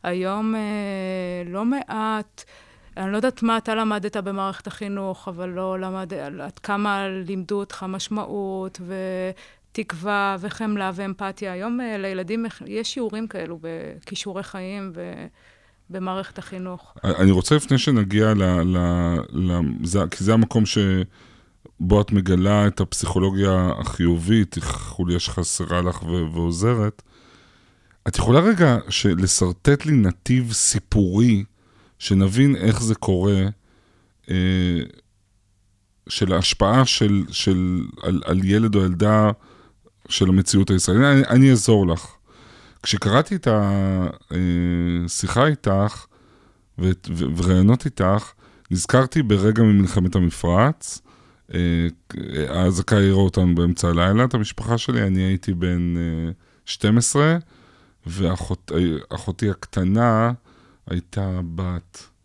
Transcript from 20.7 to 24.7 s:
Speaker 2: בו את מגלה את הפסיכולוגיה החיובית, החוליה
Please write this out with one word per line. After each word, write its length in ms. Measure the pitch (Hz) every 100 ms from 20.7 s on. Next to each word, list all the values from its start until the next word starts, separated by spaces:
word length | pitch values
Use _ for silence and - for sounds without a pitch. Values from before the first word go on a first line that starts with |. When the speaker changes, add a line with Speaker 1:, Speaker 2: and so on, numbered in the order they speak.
| 107 98 92 90 _ - _ _ _ - _
Speaker 2:
בו 220 | 90 104
את 100 | 104
מגלה 560 | 101 92 90 98 104 104
את 120 | -
הפסיכולוגיה 920 | 92 - - 95 95 95 98 92 90 -
החיובית, 800 | - - 85 85 85 113 98 -
החוליה 600 | -